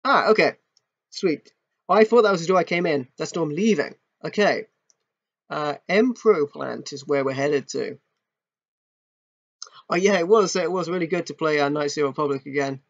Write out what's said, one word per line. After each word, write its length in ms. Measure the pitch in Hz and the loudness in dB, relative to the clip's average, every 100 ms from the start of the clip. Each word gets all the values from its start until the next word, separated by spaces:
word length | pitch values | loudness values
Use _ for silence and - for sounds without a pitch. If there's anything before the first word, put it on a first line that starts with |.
| 254 | -2
Ah, 240 | 240 - | 0 2
okay. 240 | 214 151 - _ _ _ _ _ | 2 2 -2 _ _ _ _ _
Sweet. 420 | - 190 143 - _ _ _ - | -6 -4 -4 -8 _ _ _ 0
Oh, 60 | 190 | 4
I 100 | 220 | 6
thought 160 | 233 | 6
that 100 | 214 | 4
was 80 | 185 | 2
the 80 | 165 | 2
door 100 | 185 | 0
I 60 | |
came 220 | 170 175 175 | 2 -2 0
in. 240 | 143 127 - | -2 -4 -10
That's 140 | 156 | -8
the 40 | 175 | -4
door 80 | |
I'm 60 | 156 | -4
leaving. 460 | 147 220 175 - - _ _ | 0 2 2 -2 -8 _ _
Okay. 440 | - 196 202 113 - _ _ _ _ _ _ _ _ | -8 0 2 0 -6 _ _ _ _ _ _ _ _
Uh, 260 | 147 151 139 - | -6 -4 -6 -2
M 260 | 190 254 | 2 2
Pro 340 | 240 220 180 143 | 2 2 2 0
plant 460 | 151 139 120 - | -4 -10 -8 -10
is 120 | 143 139 | -14 -2
where 180 | 143 | -2
we're 100 | 135 | 0
headed 340 | 131 143 143 - | -2 -2 -2 -4
to. 300 | 135 113 - _ _ _ _ _ _ _ _ _ _ _ _ _ _ _ _ - - _ | -8 -8 -10 _ _ _ _ _ _ _ _ _ _ _ _ _ _ _ _ -20 -20 _
Oh 60 | 175 | -2
yeah, 220 | 196 196 | 2 2
it 100 | 170 | 4
was, 280 | 226 - 185 | 4 4 0
it 160 | 165 | -2
was 180 | 185 160 | -4 -4
really 160 | 180 165 | -4 -2
good 220 | 180 165 | -4 -6
to 80 | 147 | -4
play, 240 | 160 151 | -2 0
uh, 100 | 143 | 0
Knights 280 | 147 147 147 | 0 -4 -2
of 40 | |
the 60 | 143 | -4
Republic 380 | 135 147 139 143 | -2 -4 -4 -6
again. 340 | 139 139 135 _ | -4 -4 -6 _